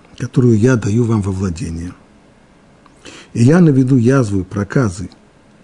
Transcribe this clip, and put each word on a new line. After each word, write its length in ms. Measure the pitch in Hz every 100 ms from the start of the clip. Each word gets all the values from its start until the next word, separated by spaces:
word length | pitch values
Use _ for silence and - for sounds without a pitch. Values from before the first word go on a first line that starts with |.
| _ -
которую 400 | 127 - 123 110
я 160 | 123
даю 300 | 123 101 110
вам 180 | 113 113
во 80 | 98
владение, 640 | 95 98 80 82 82 87 - _ _ _ _ _ _ _ _ _ _ - - -
и 100 | 117
я 160 | 120 175
наведу 360 | 165 131 127 135
язву 440 | 113 135 110 98
и 40 |
проказы 640 | 90 107 98 143 113 92 90 - _ _ _ _